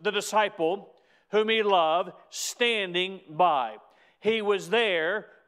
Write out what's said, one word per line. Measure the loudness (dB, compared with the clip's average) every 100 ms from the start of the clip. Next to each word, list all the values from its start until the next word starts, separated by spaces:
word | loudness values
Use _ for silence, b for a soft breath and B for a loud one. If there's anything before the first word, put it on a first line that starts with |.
the | -4
disciple | -4 -2 0 0 0 -2 -2 -10 _ b b b
whom | 0 2
he | 2
loved | 4 4 4 2 -2 -10 B
standing | -10 -10 -2 -2 0 -2 -2 -4 -6 -10
by. | 2 2 2 -2 -8 _ b b b
He | -2 0
was | 0 -2 0
there | 0 2 0 -2 -4 -8 -20